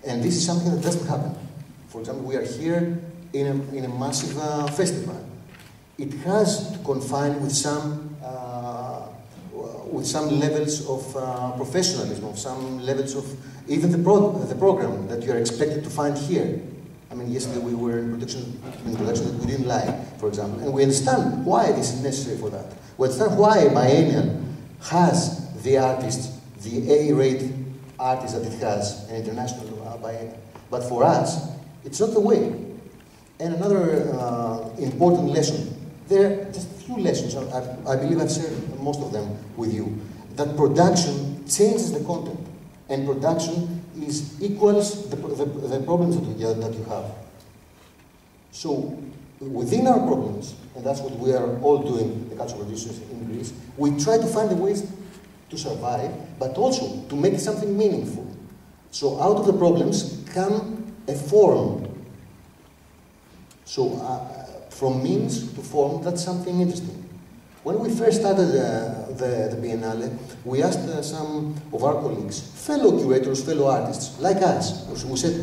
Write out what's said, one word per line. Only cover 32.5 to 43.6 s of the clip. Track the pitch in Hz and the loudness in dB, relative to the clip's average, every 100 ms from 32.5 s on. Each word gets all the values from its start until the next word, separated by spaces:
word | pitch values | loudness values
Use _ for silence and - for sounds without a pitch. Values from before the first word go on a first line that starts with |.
| - - - - - - - - _ | -2 -8 -12 -16 -20 -20 -20 -20 _
And | 165 | -2
another, | 170 202 196 165 151 147 | 0 2 4 4 2 0
uh, | 127 123 120 117 117 - - | -2 -2 -2 -2 -4 -6 -4
important | 131 - 175 175 143 | -4 4 6 6 4
lesson, | 147 233 - - - - - - | 2 2 0 -4 -8 -14 -16 2
there | 196 196 | 6 6
are | 196 202 | 4 -4
just | - - | -10 -12
a | - | -12
few | - 240 | -10 -2
lessons, | 175 - - 135 | 0 0 -2 -4
I, | |
I, | 127 127 127 - - | -6 -6 -6 -8 -2
I | 131 | 0
believe | 143 165 | 2 2
I've | 156 | 2
shared | - 160 127 - - | 0 -4 -6 -8 -6
most | 139 139 | -4 -4
of | 135 | -4
them | 104 104 101 - - | -4 -6 -8 -12 -6
with | 110 | -2
you, | 101 107 107 - - - | -2 -4 -6 -10 -14 -14
that | - 147 151 | -4 -2 4
production | 143 - 170 170 143 139 - - - | 4 8 6 6 0 -2 -4 -8 -6
changes | - 208 - - | 4 4 4 0
the | - | -2
content, | - 170 165 - - - - - - | -4 -4 -6 -10 -12 -16 -20 -20 -6
and | 135 139 | -4 0
production | 135 151 165 170 175 | 0 2 0 0 -2